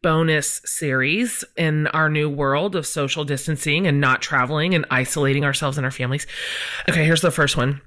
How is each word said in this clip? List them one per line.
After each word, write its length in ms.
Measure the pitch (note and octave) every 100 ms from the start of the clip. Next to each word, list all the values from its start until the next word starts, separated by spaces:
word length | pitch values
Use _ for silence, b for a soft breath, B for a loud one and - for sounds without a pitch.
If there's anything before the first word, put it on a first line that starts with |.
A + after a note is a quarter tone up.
bonus 600 | F3 D#3+ E3 D#3 C#3 -
series 800 | - - D3+ C3 C3 F3+ A#3+ - - -
in 280 | E3 D3+ D3+
our 200 | D#3+ D#3
new 180 | D3+ D3+
world 460 | C#3+ C#3 C#3 G3
of 120 | F#3 D3
social 360 | - C#3+ D3+
distancing 640 | D3 C#3+ - D3+ - D3+ F#3+
and 140 | C#3+
not 220 | C#3 B2+
traveling 520 | - C#3+ B2+ D3+ E3
and 120 | F3+ -
isolating 540 | B2+ B2+ - C#3 C#3
ourselves 320 | C#3+ C3 D3 C#3+
and 80 |
our 60 | C3
families. 360 | C3 B2 C#3 - B B B B B -
Okay, 160 | D#3+
here's 160 | D#3 E3
the 100 | F3
first 240 | - C#3+ B2+
one. 260 | B2 C#3